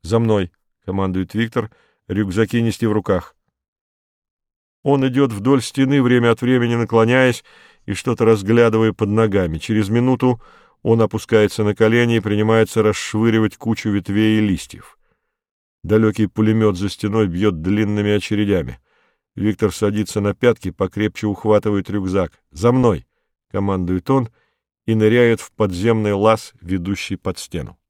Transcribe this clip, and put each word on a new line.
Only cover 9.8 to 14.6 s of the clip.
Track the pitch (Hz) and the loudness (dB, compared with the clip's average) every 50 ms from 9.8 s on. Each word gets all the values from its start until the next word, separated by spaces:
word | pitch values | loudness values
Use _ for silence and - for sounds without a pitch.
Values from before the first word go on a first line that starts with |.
| 107 95 | 0 0
минуту... | 110 117 123 127 131 120 131 127 123 - - - - - _ _ _ _ | 0 0 2 0 0 2 2 0 0 -2 -6 -20 -20 -20 _ _ _ _
Он | _ - 113 113 | _ 0 2 2
опускается | 110 104 - 107 - - 117 110 107 98 - - 107 | 2 0 0 -8 -4 2 4 4 4 2 0 -2 -2
на | 104 101 | -2 2
колени | - 113 110 113 120 120 117 117 113 | 2 2 2 4 2 2 2 0 0
и | |
принимается | 92 107 104 104 107 110 110 113 113 - - 113 107 | 0 0 0 0 2 2 4 2 2 2 0 0 0
расшвыривать | 107 98 - - - - 107 110 117 110 110 110 104 - | 0 0 -2 -8 -6 -4 0 0 2 2 2 0 0 -4
кучу | _ - 113 113 - - 110 | _ -4 -4 -4 -2 -2 -2
ветвей | 101 101 90 - 98 104 110 110 110 107 | -2 -2 -2 -2 -2 0 2 2 2 2
и | |
листьев. | 107 101 92 - | 2 0 -2 -4